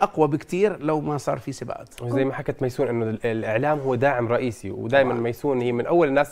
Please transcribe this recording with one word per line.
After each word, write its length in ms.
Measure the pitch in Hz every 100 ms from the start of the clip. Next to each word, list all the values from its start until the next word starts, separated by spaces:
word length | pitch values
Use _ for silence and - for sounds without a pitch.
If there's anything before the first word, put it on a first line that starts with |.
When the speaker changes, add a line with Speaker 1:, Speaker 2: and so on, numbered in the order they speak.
Speaker 1:
أقوى 260 | 202 - 151
بكتير 540 | 147 - 180 208 175
لو 180 | 147 156
ما 180 | 151 147
صار 200 | - 135
في 140 | 143
سباقات. 500 | 135 123 - - -
Speaker 2:
وزي 220 | 120 139
ما 100 | 135
حكت 280 | 135 143 -
ميسون 260 | 131 123 123
إنه 220 | 117 110
ال-، 160 | 113 117
الإعلام 520 | 113 110 110 143 151
هو 160 | 135
داعم 340 | 123 139 123 113
رئيسي، 420 | 117 123 107 98
ودايمًا 400 | 110 110 139 127
Speaker 1:
طبعًا. 120 | 120
Speaker 2:
ميسون 380 | 117 120 147 127
هي 120 | 123
من 140 | 120 120
أول 220 | 175 151
الناس 200 | 139 -